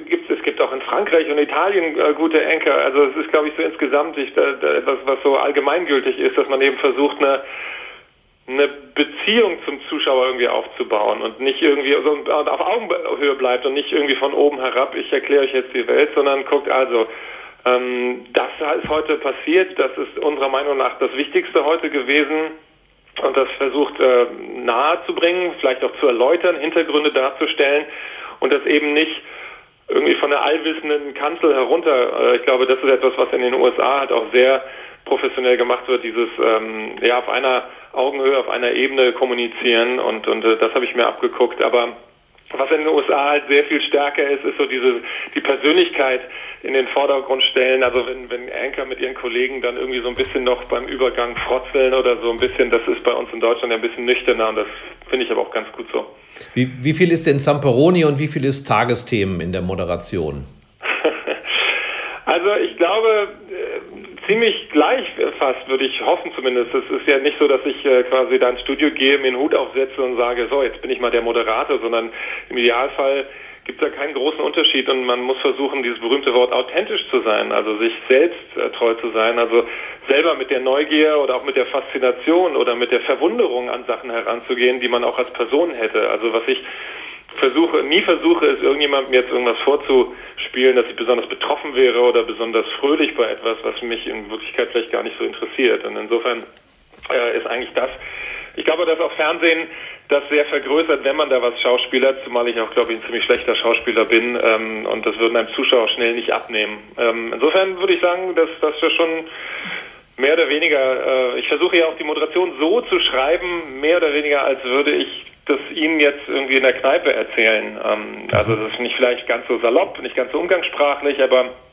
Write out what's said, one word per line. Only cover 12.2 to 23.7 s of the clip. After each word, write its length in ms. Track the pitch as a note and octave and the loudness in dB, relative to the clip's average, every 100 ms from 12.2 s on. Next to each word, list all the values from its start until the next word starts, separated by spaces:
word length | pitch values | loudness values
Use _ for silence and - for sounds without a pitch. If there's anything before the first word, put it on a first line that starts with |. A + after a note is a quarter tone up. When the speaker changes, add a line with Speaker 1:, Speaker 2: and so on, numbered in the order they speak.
| C3 | 0
Speaker 1:
auf 320 | D#3 D3 - | 0 0 -2
Augenhöhe 720 | - A#3 G#3 E3+ - - C#3+ | 0 -2 -2 -4 -2 0 0
bleibt 320 | C#3+ B2+ B2 C#3 | 2 0 0 0
und 80 | |
nicht 180 | C#3 C#3+ | -2 0
irgendwie 240 | D#3+ C#3+ C3 | 0 0 0
von 160 | C3+ | 0
oben 280 | - C#3+ C#3 | 2 2 2
herab, 340 | C3 A#2+ C#3 - | -2 0 -2 -4
ich 160 | - | -4
erkläre 300 | C#3 C3 C#3+ | -4 2 2
euch 100 | C3+ | 2
jetzt 220 | C3 B2+ | 0 -2
die 120 | C3 A#2 | -4 0
Welt, 240 | C3 D3 | 2 2
sondern 300 | - C#3+ C#3 | 2 2 0
guckt 260 | C3+ D3 C3 | 0 -2 0
also, 360 | B2+ C3 A#2+ A2+ - - - - - | 0 2 2 0 -4 -16 -16 -18 -6
ähm, 640 | - B2 B2 B2 B2 B2 - | 0 0 0 -2 -2 -4 -4
das 180 | - - - D3+ E3 | -4 -4 -4 -2 -2
ist 80 | - | -2
heute 280 | D3+ D#3 D3 | -2 0 -2
passiert, 600 | D3 B2+ - E3+ F#3 - | -2 -4 0 2 2 0
das 140 | C3 - | -2 -2
ist 200 | B2 - | -8 -4
unserer 280 | D#3 D3 C3+ | -2 -2 -2
Meinung 280 | C3+ C#3+ C#3 | 0 0 0
nach 200 | B2+ - | -2 -2
das 120 | B2+ C3 | -4 -2
Wichtigste 480 | C#3+ F#3 F3 E3 | -2 -2 0 0
heute 260 | C#3+ E3 D#3 | 2 0 0
gewesen 600 | C#3+ B2 C#3+ C#3+ D#3 D#3 D#3+ _ _ _ _ _ - | -4 0 2 2 -2 -4 -8 _ _ _ _ _ -4
und 160 | - C3+ | 0 2
das 120 | B2+ - | 0 -2
versucht, 400 | C#3 | -2